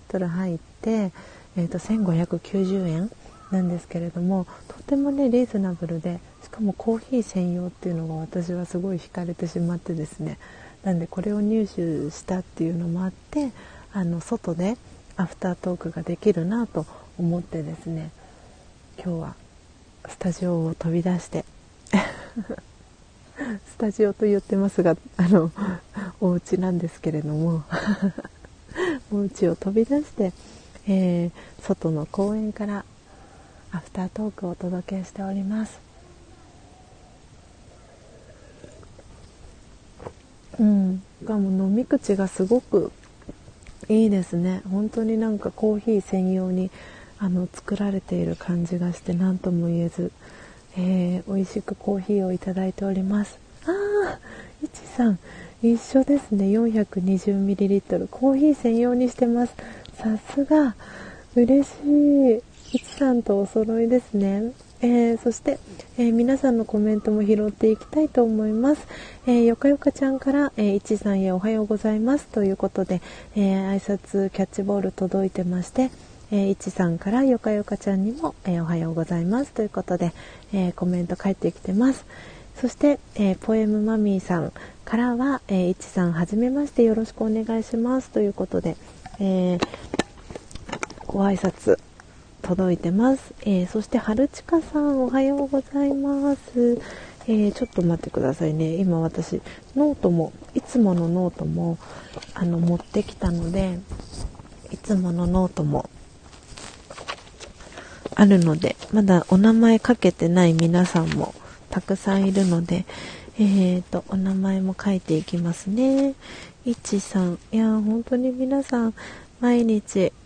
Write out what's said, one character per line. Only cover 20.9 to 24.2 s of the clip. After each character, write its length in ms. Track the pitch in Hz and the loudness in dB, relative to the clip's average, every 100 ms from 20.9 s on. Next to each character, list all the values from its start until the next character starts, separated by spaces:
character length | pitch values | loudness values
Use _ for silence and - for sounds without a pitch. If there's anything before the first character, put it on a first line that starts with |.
び 80 | 170 | 0
出 180 | 175 180 | 0 -2
し 80 | - | -4
て、 160 | 160 - - - - - | -8 -8 -16 -20 -20 -2
<laughs> 1800 | 196 208 - - 240 190 - - - - - - - - - 262 208 - | 0 0 -8 -14 -12 -10 -12 -16 -20 -20 -20 -20 -20 -18 -12 -8 -10 -10
ス 100 | - | -6
タ 100 | 220 | -4
ジ 160 | 196 208 | 2 0
オ 80 | |
と 140 | 196 | 2